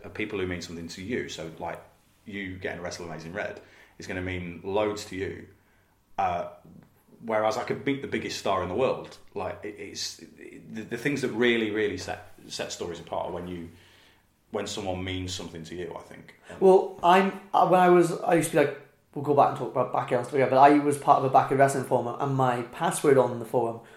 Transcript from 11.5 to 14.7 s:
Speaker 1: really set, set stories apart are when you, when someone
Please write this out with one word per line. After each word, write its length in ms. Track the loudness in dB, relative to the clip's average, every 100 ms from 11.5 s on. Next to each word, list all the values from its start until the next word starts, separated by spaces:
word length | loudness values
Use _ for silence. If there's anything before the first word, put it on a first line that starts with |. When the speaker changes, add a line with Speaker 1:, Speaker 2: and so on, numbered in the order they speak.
| 2 0
Speaker 1:
really 260 | 0 -2 -4
set, 340 | -8 -10 -14 -20 -14
set 240 | -10 -8
stories 300 | -8 -8 -10
apart 260 | -8 -6 -6
are 60 |
when 160 | -8 -8
you, 200 | -10 -12 -18 _ _ _ _ _ _ _
when 160 | -6
someone 380 | -6